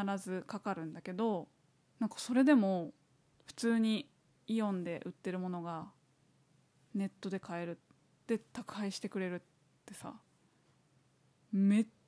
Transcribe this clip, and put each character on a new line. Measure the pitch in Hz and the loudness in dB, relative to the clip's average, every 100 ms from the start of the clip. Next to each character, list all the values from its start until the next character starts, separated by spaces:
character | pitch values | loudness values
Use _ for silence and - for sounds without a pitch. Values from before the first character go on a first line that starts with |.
| 196 196 | 0 -2
ず | 190 185 - | -4 -6 -6
か | 202 | -6
か | 208 | -4
る | 185 | -4
ん | 160 | -6
だ | 170 | -8
け | 185 | -8
ど、 | 180 226 185 147 _ _ _ _ - | -2 0 0 -4 _ _ _ _ -4
な | 214 | -4
ん | |
か | - | -4
そ | - | 0
れ | 247 | 6
で | 269 | 8
も | 269 196 185 160 - _ _ _ _ - | 8 6 2 -2 -10 _ _ _ _ -18
普 | |
通 | - 233 233 | -2 2 4
に | 220 214 - _ _ _ - | 4 2 -2 _ _ _ -4
イ | 220 | 0
オ | 214 | 0
ン | 185 | 0
で | 175 165 | -2 -4
売 | - | -6
っ | |
て | - 190 | -8 -6
る | 185 | -4
も | 180 | -4
の | 175 | -4
が | 170 165 180 - _ _ _ _ _ _ _ _ _ | -6 -8 -10 -16 _ _ _ _ _ _ _ _ _
ネ | 202 196 | -4 -4
ッ | - | -4
ト | 196 | -6
で | 190 | -6
買 | - 170 | -6 -6
え | 170 | -6
る、 | 170 _ _ _ _ - | -8 _ _ _ _ -2
で、 | 220 | -2
宅 | - - - | -2 -12 -10
配 | 202 202 | -4 -4
し | - | -4
て | 202 | -6
く | 196 | -4
れ | 185 | -4
る | 175 | -6
っ | - _ _ _ | -10 _ _ _
て | - | -18
さ、 | 208 - 220 _ _ _ _ _ _ _ _ _ _ _ _ _ | -14 -14 -14 _ _ _ _ _ _ _ _ _ _ _ _ _
め | 196 196 208 | 4 6 6
っ | 220 - | 2 -4